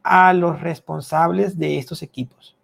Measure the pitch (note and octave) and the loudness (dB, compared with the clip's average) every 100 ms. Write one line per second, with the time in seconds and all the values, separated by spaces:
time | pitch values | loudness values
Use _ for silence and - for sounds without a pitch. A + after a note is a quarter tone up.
0 | - F#3 F#3 F#3 E3+ D3+ D#3+ D#3 - D#3 | 4 6 6 4 0 -2 -8 -10 -10 -12
1 | - D#3 E3+ F#3 G3+ F3+ D#3 D3 B2+ D#3 | -6 -2 0 0 -2 -2 -4 -4 -6 -14
2 | D3+ - B2+ _ _ _ | -14 -12 -12 _ _ _